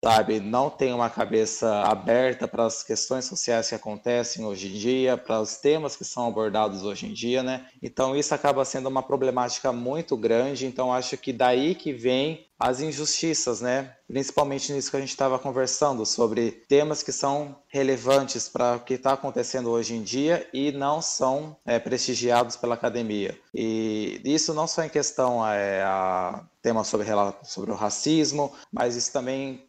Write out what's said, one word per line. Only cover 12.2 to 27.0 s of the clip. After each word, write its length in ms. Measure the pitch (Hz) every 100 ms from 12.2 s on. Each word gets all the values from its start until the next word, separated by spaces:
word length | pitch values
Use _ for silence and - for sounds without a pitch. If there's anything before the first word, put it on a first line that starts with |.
| 147 160 _ _
as 220 | 123 127
injustiças, 800 | 156 139 151 - 170 151 - 110
né? 320 | 123 131 135 - _
Principalmente 680 | 127 139 - 143 139 -
nisso 160 | 139 127
que 80 | 139
a 40 |
gente 160 | 135 -
tava 200 | 135 127
conversando, 680 | 143 127 127 - 147 127 107
sobre 460 | - 117 110 117 - _
temas 340 | 139 151 147
que 80 | -
são 460 | - 143 143 143 135 _
relevantes 840 | 139 135 131 120 139 131 117 -
pra 280 | - 123 120
o 40 |
que 160 | 120 127
tá 180 | 131
acontecendo 560 | 135 139 127 120 131 117
hoje 240 | 117 107
em 80 | 117
dia 440 | 98 127 147 170 -
e 180 | 131 143
não 320 | 139 139 151
são, 540 | 165 147 135 135 156 156 -
é, 140 | 117
prestigiados 760 | 113 123 - 120 120 120 120
pela 220 | - 120 117
academia. 600 | 123 120 113 104 95 - _
E 680 | - 113 110 110 107 107 -
isso 300 | 131 156 -
não 140 | 151 160
só 160 | -
em 40 | 156
questão, 560 | 151 139 - 127 120
é, 380 | 110 101 101 95
a 600 | 98 95 95 92 90 - - _
tema 220 | 120 113
sobre 200 | 107 113